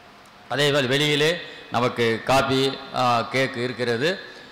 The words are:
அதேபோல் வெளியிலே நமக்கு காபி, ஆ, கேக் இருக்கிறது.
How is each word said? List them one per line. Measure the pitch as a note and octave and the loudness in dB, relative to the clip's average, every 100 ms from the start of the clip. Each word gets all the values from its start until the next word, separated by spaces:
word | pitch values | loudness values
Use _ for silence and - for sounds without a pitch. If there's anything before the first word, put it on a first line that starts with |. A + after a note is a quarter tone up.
| - - - - - | -20 -20 -20 -20 -8
அதேபோல் | B2+ D3 C#3+ B2 | 0 2 2 2
வெளியிலே | C#3 D3 D3 D3+ E3+ - - - | 2 2 2 2 0 -6 -16 -6
நமக்கு | A#2 B2 A#2+ A#2 A2 - | 0 0 2 0 0 2
காபி, | C3+ C3 C3 C3+ C3 - B2+ | 2 4 2 0 -2 -8 -2
ஆ, | B2+ A#2+ | 2 2
கேக் | A2+ C3 C3 A#2+ | 0 0 -2 -2
இருக்கிறது. | B2 A#2+ A#2+ A#2 D3+ - - - - | -6 -2 -2 0 0 -2 -10 -18 -20